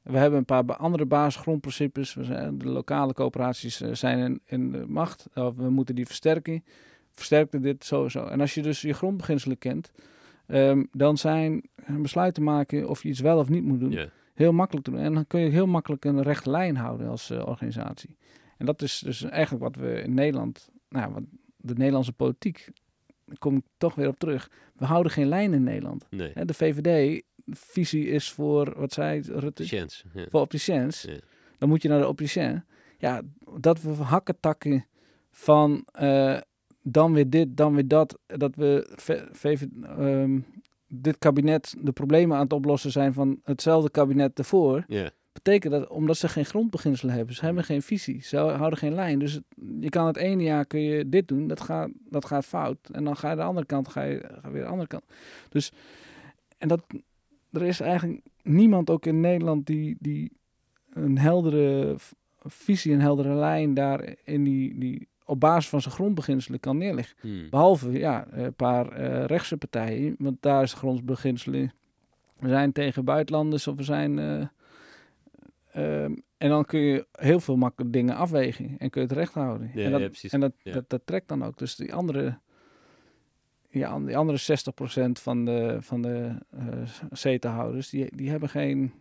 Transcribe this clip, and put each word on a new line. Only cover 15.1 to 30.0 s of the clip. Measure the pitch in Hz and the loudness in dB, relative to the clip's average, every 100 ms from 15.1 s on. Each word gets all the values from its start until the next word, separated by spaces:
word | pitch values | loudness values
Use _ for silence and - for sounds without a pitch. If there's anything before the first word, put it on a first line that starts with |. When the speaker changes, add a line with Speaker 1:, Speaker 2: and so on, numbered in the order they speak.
Speaker 1:
dan | 156 151 | 0 0
kun | 175 | 0
je | 160 | 2
heel | 156 190 | 4 2
makkelijk | 170 - 143 143 | 0 -2 -4 0
een | 139 | 2
rechte | 139 143 131 | 2 0 0
lijn | 156 185 135 | 0 0 -2
houden | 117 117 117 | -4 -6 -6
als, | 120 - | -8 -8
eh, | 120 120 | -8 -6
organisatie. | 120 117 113 - - - - _ _ _ _ | -6 -6 -8 -10 -12 -18 -20 _ _ _ _
En | 127 | -4
dat | 143 | -2
is | 143 - | -4 -6
dus | - 123 | -8 -8
eigenlijk | - 147 156 123 | -6 -2 -2 -2
wat | 123 127 | -6 -6
we | 127 117 | -6 -6
in | 113 | -2
Nederland, | 127 147 131 117 - - _ _ | 0 0 0 -6 -10 -20 _ _
nou, | 131 107 | -6 -6
wat | 104 - - _ _ | -8 -14 -18 _ _
de | 127 | -8
Nederlandse | 120 131 135 127 | 0 2 2 -2
politiek, | - 131 120 208 165 - - _ _ _ _ - | -2 -2 -2 -6 -8 -18 -20 _ _ _ _ -20
daar | 151 | -6
kom | 147 139 | 0 0
ik | - _ | -2 _
toch | 170 156 | -2 0
weer | 139 | -4
op | 131 | -2
terug. | - 139 - _ _ _ | -4 -4 -6 _ _ _
We | 131 | 0
houden | 170 170 | 2 2
geen | 151 139 | 2 0
lijn | 175 208 | 2 2
in | 147 | 2
Nederland. | 127 104 - - _ | 2 -2 -6 -10 _
Speaker 2:
Nee. | 98 80 | -8 -8
Speaker 1:
Hè, | - 170 | -6 -6
de | |
V | 156 160 147 | 0 0 2
V | |
D-visie | 160 160 139 160 - _ - 151 - - 160 156 147 | 2 4 4 0 -8 _ -14 -14 -6 -2 0 0 0
is | 147 - | -2 -2
voor, | - 147 147 147 - | -4 0 2 0 -4
wat | 139 | -6
zei | - 151 151 | -4 -2 -2
Rutte? | 147 - 143 | -4 -6 -6
Speaker 2:
Opticiëns, | - 165 104 78 - | -6 -6 -6 -6 -12